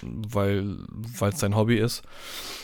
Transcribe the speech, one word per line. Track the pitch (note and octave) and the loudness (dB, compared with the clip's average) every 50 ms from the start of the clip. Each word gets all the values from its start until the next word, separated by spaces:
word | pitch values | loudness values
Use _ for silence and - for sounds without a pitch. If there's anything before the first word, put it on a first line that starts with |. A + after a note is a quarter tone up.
weil, | - - A#1 A2+ G#2+ G#2 A#2+ G2+ G2 G2 G2+ G2 G2 G2+ F#2+ - G1+ - | -8 -8 -8 -6 -6 -2 0 2 4 4 4 2 2 0 -4 -6 -8 -10
weil's | - - A2 A#2 A#2+ - - G2+ G2 - | -10 -10 -10 -10 -4 0 0 0 2 2
sein | - G2 G2+ | 2 2 4
Hobby | A2 G#2+ A2+ A#2+ G#2+ | 4 6 6 6 4
ist. | G#2+ A#2+ - - - - - - - - - - - - - - | 4 2 0 -4 -8 -12 -16 -14 -14 -12 -10 -10 -10 -10 -10 -10